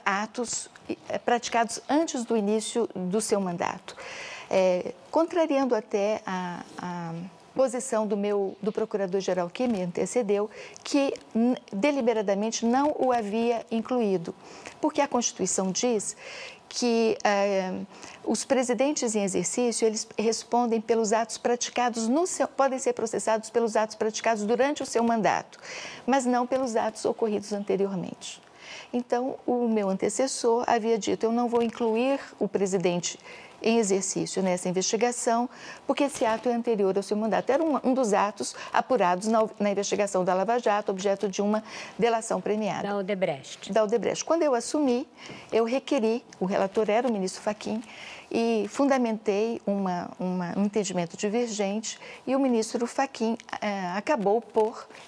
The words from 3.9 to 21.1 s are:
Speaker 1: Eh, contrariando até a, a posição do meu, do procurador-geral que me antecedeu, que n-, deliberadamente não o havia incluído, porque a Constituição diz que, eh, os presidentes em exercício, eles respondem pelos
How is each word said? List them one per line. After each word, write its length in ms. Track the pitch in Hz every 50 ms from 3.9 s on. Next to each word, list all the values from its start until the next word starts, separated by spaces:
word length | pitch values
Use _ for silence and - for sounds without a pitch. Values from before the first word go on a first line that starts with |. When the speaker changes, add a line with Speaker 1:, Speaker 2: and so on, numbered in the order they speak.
| - - - - - - - - - - - -
Speaker 1:
Eh, 420 | - 190 185 185 180 180 - - - - - -
contrariando 680 | - 311 330 339 - 359 320 302 285 269 269 247 254
até 460 | 214 214 - - 202 196 208 214 - -
a, 380 | 196 190 185 180 180 175 - - - - -
a 360 | - 180 175 175 170 165 165 170 175 190 - - - - -
posição 540 | - 262 254 233 247 220 - 233 214 220 202
do 100 | 214 202
meu, 400 | 202 208 208 202 196 190 - -
do 100 | 202 214
procurador-geral 800 | 202 - 220 214 - 202 196 185 180 196 190 - 180 185 175 175
que 180 | - - 254 247
me 160 | 226 190 180
antecedeu, 680 | 175 175 - 185 180 - 247 240 196 208 202 208 214 - - - - - - -
que 300 | - - 285 277 277 - - - - -
n-, 220 | 226 233 247 247 - - -
deliberadamente 960 | 208 196 202 294 285 277 233 240 226 220 208 196 196 196 214 226 226 - 233
não 300 | 233 240 269 285 302 - -
o 140 | 262 254
havia 520 | 247 240 214 202 202 226 233 240 233 226 - -
incluído, 640 | 226 226 214 - 254 247 226 202 190 175 165 180 - - - - - - - - - -
porque 220 | - 302 - -
a 60 | 277 277
Constituição 640 | - 240 233 - - - 285 277 - - 190 190
diz 460 | 175 - - 247 233 202 190 - - - - - - - - - - - - -
que, 480 | - - 247 240 233 226 226 220 220 - -
eh, 480 | 208 202 202 202 202 196 190 185 185 185 190 196 - - - - - - - -
os 220 | - 226 - -
presidentes 680 | - 269 247 262 247 247 208 262 285 302 - 262 226 220
em 100 | 214 202
exercício, 600 | 190 190 180 175 - - 247 247 240 220 - 233
eles 220 | 220 214 220 - - - -
respondem 600 | 208 226 220 - - - - 240 240 233 220 220
pelos 320 | 214 - 233 226 226 202